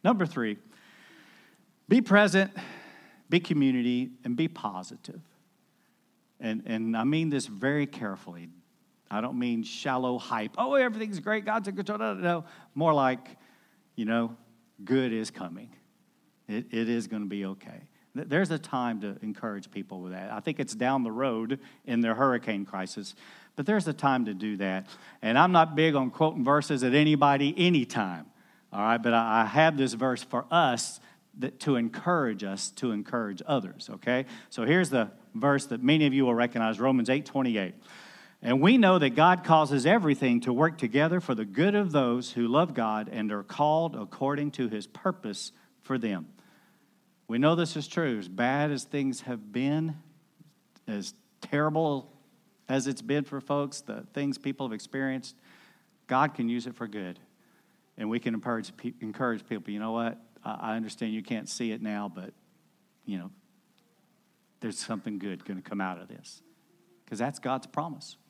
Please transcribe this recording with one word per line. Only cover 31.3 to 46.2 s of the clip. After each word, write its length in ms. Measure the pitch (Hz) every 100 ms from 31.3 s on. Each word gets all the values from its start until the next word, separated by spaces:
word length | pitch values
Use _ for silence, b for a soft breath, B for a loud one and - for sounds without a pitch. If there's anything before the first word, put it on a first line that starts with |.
| -
that, 220 | 131 -
to 160 | - 127
encourage 640 | 117 - 175 175 127 101
us, 280 | 101 98 -
to 180 | - 127
encourage 520 | 107 101 123 107 95 -
others, 420 | 139 95 - -
okay? 320 | 101 - 127 135 B B
So 140 | -
here's 260 | 117 175 160
the 200 | 131 104 - _
verse 320 | 113 139 139 -
that 160 | 117
many 240 | 127 156 143
of 80 |
you 100 | 135
will 100 | 127
recognize, 460 | 117 120 120 113 107
Romans 300 | 131 131 117
eight 160 | 135 143
twenty-eight. 480 | 139 127 107 92 - B B B B B B
"And 180 | 117 131
we 180 | 170 254
know 200 | 196 185
that 120 | 139
God 340 | 120 165 180
causes 420 | 165 160 147 139 135
everything 540 | 220 165 135 131 120
to 120 | 127
work 260 | 123 160 156
together 420 | 123 127 160 180
for 140 | 170
the 100 | 117
good 300 | 107 98 185
of 180 | 208 190
those 400 | 147 127 120 120
who 160 | 123 117
love 260 | 139 175
God 340 | 127 110 107 107
and 220 | 113 107
are 100 | 104
called 540 | 101 - 147 160 165 131
according 560 | 101 - 135 143 147
to 160 | 139 120
his 180 | 107 98
purpose 640 | - 190 190 113 98 - b b b
for 160 | - 131
them." 300 | 110 92